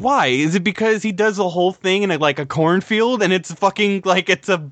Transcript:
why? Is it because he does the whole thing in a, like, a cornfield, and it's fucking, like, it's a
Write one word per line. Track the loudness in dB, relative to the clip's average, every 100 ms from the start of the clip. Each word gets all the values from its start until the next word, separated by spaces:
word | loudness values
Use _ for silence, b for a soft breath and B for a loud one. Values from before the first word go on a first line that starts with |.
why? | 0 0 2
Is | 2 0 0
it |
because | -2 -2 0 0
he | -2
does | 0 0 0
the | -2
whole | 0 -2
thing | 0 0 0
in | 0
a, | 0
like, | 0 0
a | -4
cornfield, | 0 2 2 0 0 0 0
and | 0
it's | 0 -4
fucking, | -2 -2 0 0 0
like, | 0 0 0
it's | -2 0
a | -4 -4